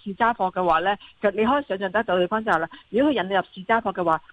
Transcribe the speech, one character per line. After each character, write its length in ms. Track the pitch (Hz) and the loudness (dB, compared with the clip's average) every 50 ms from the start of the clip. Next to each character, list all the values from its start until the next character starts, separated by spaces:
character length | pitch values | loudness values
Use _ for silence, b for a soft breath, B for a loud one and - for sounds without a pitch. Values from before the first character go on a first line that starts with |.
| - | -8
市 100 | 208 190 | -10 -4
揸 180 | - 233 226 240 | -2 0 0 0
貨 180 | - 196 185 - | 0 -2 -4 -2
嘅 100 | 185 185 | 0 0
話 180 | 175 160 160 | 2 2 2
呢， 140 | 170 190 208 196 B B B B - | 2 -2 -2 -4 B B B B -2
其 40 | |
實 40 | 208 | -2
你 160 | 190 208 220 | 0 0 2
可 120 | 226 277 294 | 2 2 0
以 60 | 285 | -2
想 120 | - 190 190 | -4 -6 -4
象 120 | 202 190 | -4 -2
得 140 | 180 214 226 | -2 -2 0
到 140 | - 180 185 | 0 0 0
地 80 | 180 | 0
方 180 | 175 214 220 220 | 0 0 -2 0
就 80 | 220 180 | 0 0
係 60 | 160 | 0
啦， 100 | 165 160 B B B B | 0 -2 B B B B
如 120 | - 220 285 | 0 2 2
果 80 | 302 | 2
佢 120 | 285 220 180 | 2 0 0
引 80 | 190 | 0
你 40 | 196 | 0
入 60 | 190 175 - - | -2 -2 -2 -6
市 60 | 196 180 | -8 -2
揸 160 | - 226 233 | 0 0 0
貨 100 | 226 202 | 0 -2
嘅 140 | 185 196 180 | -4 -2 0
話， 160 | 165 160 151 - - | 0 0 0 -2 -6